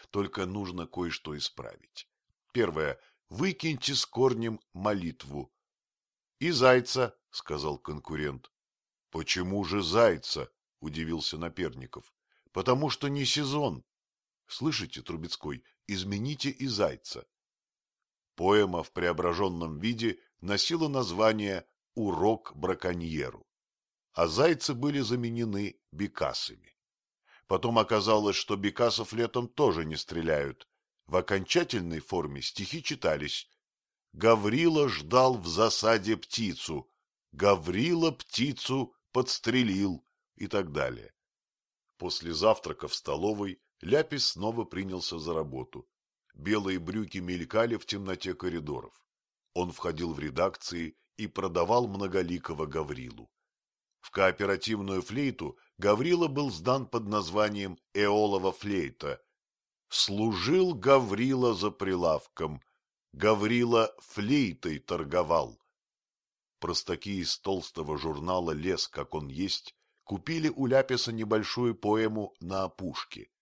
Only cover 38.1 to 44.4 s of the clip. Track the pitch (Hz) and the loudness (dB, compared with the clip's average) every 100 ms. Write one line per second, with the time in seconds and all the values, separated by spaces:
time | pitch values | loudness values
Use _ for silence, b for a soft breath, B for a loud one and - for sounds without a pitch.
38.1 | 127 - - 139 127 - 131 127 _ _ | 0 -6 -2 -2 -2 -2 -2 -4 _ _
39.1 | 127 123 - - 127 117 95 98 85 _ | 0 0 0 0 2 4 2 0 -2 _
40.1 | _ _ - 95 104 87 73 64 58 52 | _ _ -12 -4 -4 -2 -2 -2 -4 -14
41.1 | _ _ _ _ _ _ _ _ - 90 | _ _ _ _ _ _ _ _ -10 -8
42.1 | - 82 78 107 107 85 76 76 - - | -6 -4 2 4 4 0 -8 -8 -8 -4
43.1 | 73 101 107 98 90 _ - 87 139 156 | -2 0 0 -4 -8 _ -10 0 2 2
44.1 | 143 - 85 | -2 -4 -2